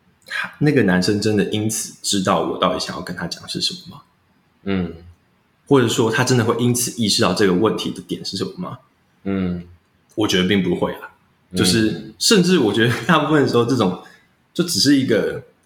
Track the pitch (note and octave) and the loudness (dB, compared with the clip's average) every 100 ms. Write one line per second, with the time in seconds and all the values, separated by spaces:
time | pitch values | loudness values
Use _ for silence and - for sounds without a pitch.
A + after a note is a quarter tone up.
0 | _ _ - - - - D3 C3+ G2 F2+ | _ _ -14 -10 -10 -2 2 4 4 4
1 | F#2 G#2 G#2+ G#2 F#2 G#2+ G#2+ - - - | 2 0 0 0 0 -2 -2 -4 -8 -10
2 | - G2+ F#2 F2 C2+ - F2+ - - - | -4 -2 0 0 -2 -2 -2 -2 -6 -10
3 | - F2 E2+ - - - F2 - - - | -10 -8 -10 -10 -10 -6 -6 -8 -16 -20
4 | - _ _ _ _ _ G2 G2 E2+ E2 | -20 _ _ _ _ _ -4 -2 -2 -6
5 | F2 - _ _ _ _ _ C#3 A#2 - | -18 -20 _ _ _ _ _ 4 4 2
6 | A2+ A2 B2 B2+ A2 - B2 A#2+ - - | 0 2 2 2 2 2 0 0 -4 -2
7 | G#2+ - G2+ F#2 G2+ F2+ G#2+ F2+ - - | 0 2 0 2 2 4 2 0 -6 -10
8 | - F2+ - F#2+ F#2 - F2+ A#2+ _ _ | -10 -10 -8 -8 -8 -8 -12 -14 _ _
9 | _ _ G2 G2 F2+ F2 F2 - _ _ | _ _ -6 -4 -4 -6 -10 -20 _ _
10 | _ - G#2 F#2+ F#2 G2+ F2+ F2 - - | _ -4 0 2 2 2 2 -2 -2 -4
11 | - - _ _ _ F#2 F2+ A2+ A2 E2+ | -14 -20 _ _ _ 0 2 2 0 -2
12 | - - - A3 F3 F#3 A2 G#2 A#2 A#2 | -12 -4 2 4 4 2 2 2 0 0
13 | - D#3+ D3 D#3 B2 A#2 A#2 C3 G2 F2+ | 0 0 2 2 4 2 0 2 0 -2
14 | - - _ _ _ - E3+ G3 C#3 C#3+ | -12 -20 _ _ _ -6 -4 0 2 2
15 | A#2+ G#2+ E2 D2 - _ | 2 0 0 -6 -12 _